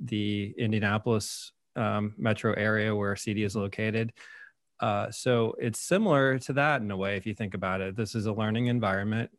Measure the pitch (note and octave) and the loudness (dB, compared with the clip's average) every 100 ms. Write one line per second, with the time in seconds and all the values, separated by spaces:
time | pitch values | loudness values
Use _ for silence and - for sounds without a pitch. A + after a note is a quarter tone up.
0 | B2 G#2+ G#2 G#2 G2+ - A2+ A2 G2+ G#2 | -4 -2 0 -2 -4 -2 0 2 2 0
1 | B2 A2 - - - _ _ - G#2+ G#2 | 2 0 0 -10 -14 _ _ -4 0 0
2 | G#2 G#2 A#2 G#2+ A2+ G2+ G#2+ G#2+ G#2+ G#2 | -2 -2 0 2 2 2 2 2 2 0
3 | G2+ G2 - G#2 G#2 G#2+ G2 - A2 A2 | 0 -2 -2 0 0 0 -4 -2 -2 0
4 | A2+ - - - - _ _ - A2+ G2+ | -2 -6 -20 -20 -20 _ _ -4 0 0
5 | G#2 - B2+ A#2+ A2+ - B2 A2 - F#3 | -2 -2 2 4 2 0 -4 -4 0 2
6 | A3 C#3+ C3+ C3 - C3+ C#3+ C#3+ G#2+ F#2+ | 4 4 4 2 0 0 2 2 0 -2
7 | G2 G2+ A2 G2+ G#2 F#2+ F#2 F#2+ F#2+ G2 | 0 -2 -4 -4 -4 -2 -2 0 -2 -2
8 | G#2+ A2+ G#2+ G#2+ G#2+ A2+ B2 A#2+ G#2 F#2+ | -2 -2 -2 0 0 2 2 2 2 0
9 | G2+ A2 A#2 | 0 -2 -4